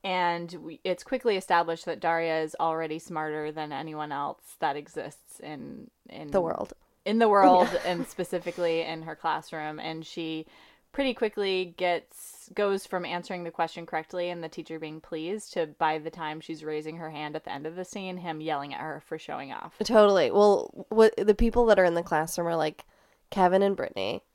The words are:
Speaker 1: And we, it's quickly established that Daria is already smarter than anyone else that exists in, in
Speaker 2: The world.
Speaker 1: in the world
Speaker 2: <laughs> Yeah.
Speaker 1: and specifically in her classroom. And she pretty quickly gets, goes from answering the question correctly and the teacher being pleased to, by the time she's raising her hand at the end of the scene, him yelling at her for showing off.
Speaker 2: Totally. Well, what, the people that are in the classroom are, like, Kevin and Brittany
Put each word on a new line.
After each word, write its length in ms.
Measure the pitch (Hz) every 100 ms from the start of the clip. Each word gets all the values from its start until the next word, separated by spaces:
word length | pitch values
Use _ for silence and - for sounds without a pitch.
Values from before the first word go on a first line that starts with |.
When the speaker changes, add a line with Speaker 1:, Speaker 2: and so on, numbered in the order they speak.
Speaker 1:
And 520 | 196 185 175 170 170 175
we, 160 | 160 160 190
it's 180 | 180
quickly 320 | - 262 240 196
established 480 | - 170 165 165 -
that 140 | 165
Daria 420 | 170 165 165 160
is 140 | 156 -
already 420 | 165 160 160 156
smarter 520 | - 165 156 151 151
than 220 | 156 151
anyone 400 | 139 160 151 151
else 420 | 143 143 - - -
that 180 | 156 143
exists 640 | 147 - 143 - _ -
in, 480 | - 147 139 139 - _ -
in 200 | - 151
Speaker 2:
The 80 | 185
world. 300 | 165 - - - _ _
Speaker 1:
in 160 | - 220
the 80 | 226
world 400 | 202 190 180 175
Speaker 2:
<laughs> 40 |
Yeah. 60 | 175 -
Speaker 1:
and 160 | 175 -
specifically 760 | - 175 180 175 170 170 165
in 180 | 160 160
her 140 | 160 156
classroom. 640 | 165 156 - 160 151 151
And 260 | 151 160 156
she 400 | - 160 160 156 - - _ _
pretty 240 | - 269 226
quickly 580 | 220 208 196 190 185 165
gets, 760 | 180 170 _ - - - -
goes 320 | - 202 196 -
from 180 | 185
answering 400 | 147 175 175 180
the 80 | 170
question 340 | 165 165 - 170
correctly 420 | 160 160 180 175
and 140 | 175
the 40 | 160
teacher 300 | - 160 160
being 220 | 156 156
pleased 500 | - 160 160 208 -
to, 120 | 185 156 147
by 180 | 160 156
the 140 | 156
time 280 | 180 156 156
she's 240 | 160 160
raising 340 | 156 151 156 165
her 120 | 160
hand 260 | 151 151 156
at 80 |
the 80 | -
end 140 | 139 156
of 100 | 175
the 80 |
scene, 340 | 180 208 185 180
him 220 | 175 156
yelling 320 | 156 147 143 -
at 40 |
her 200 | 156 143 _
for 120 | 160
showing 340 | - 147 139
off. 220 | - - _
Speaker 2:
Totally. 460 | 208 226 208 190 131
Well, 540 | 190 208 202 - - -
what, 240 | 220 220 -
the 160 | 208 202
people 300 | 233 240 233
that 140 | 196
are 40 |
in 120 | 180 170
the 80 |
classroom 440 | 170 156 165 - 170
are, 80 | 165
like, 300 | 156 - - _ _ _ _
Kevin 320 | 202 180 190
and 120 | 196 190
Brittany 480 | - - 104 180 _